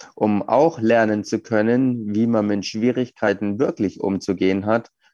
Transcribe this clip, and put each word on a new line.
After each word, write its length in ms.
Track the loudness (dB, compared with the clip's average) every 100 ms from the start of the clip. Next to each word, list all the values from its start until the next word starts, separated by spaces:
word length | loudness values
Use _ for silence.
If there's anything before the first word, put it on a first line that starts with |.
| -20 -4
Um 320 | 0 0 2
auch 320 | 2 2 2
lernen 440 | 2 4 2 0
zu 160 | -2 -6
können, 760 | -2 0 2 2 0 -2 -2 0
wie 120 | 2
man 200 | 2 0
mit 180 | -2 -4
Schwierigkeiten 960 | -2 -2 0 -4 _ -2 0 -2 -2
wirklich 420 | -2 -2 -4 -2
umzugehen 640 | -4 -2 -4 -2 0 0 0
hat, 240 | -2 -2 _ _